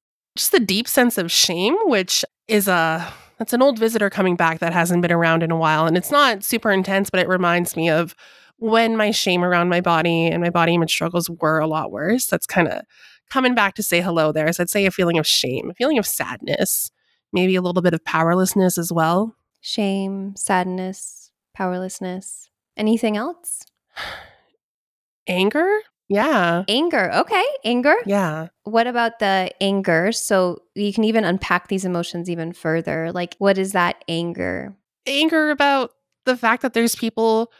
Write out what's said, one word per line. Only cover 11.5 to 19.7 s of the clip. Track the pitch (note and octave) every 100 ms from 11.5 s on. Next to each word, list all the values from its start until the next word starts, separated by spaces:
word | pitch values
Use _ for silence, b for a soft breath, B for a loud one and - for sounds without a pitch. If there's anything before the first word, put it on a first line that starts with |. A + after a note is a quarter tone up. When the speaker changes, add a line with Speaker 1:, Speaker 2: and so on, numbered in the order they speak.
| D#3
Speaker 1:
a | D#3
lot | D#3 C#3+
worse. | G2+ D#3 A#3+ -
That's | E3+ -
kinda | - E3 - - b b b _
coming | C4+ B3+
back | B3 G3+
to | -
say | G#3 E3+
hello | F3+ E3 D#3
there. | D3+ D3+
So | E3+
I'd | F3+
say | G#3 G3
a |
feeling | F3+ F3 E3
of | D3+
shame, | - B2+ C3 -
a |
feeling | F3+ B3+ D4
of | G3
sadness, | - - A#2+ - C#3+ F#3+ - - - _ _ _
maybe | F3+ F#3
a | F#3
little | F3+ F3
bit | F3
of | E3
powerlessness | - D#3+ E3 F3+ F#3 G3+ F#3 F3
as | E3+
well. | E3 D#3+ F3+ A3+ - _ _
Speaker 2:
Shame, | -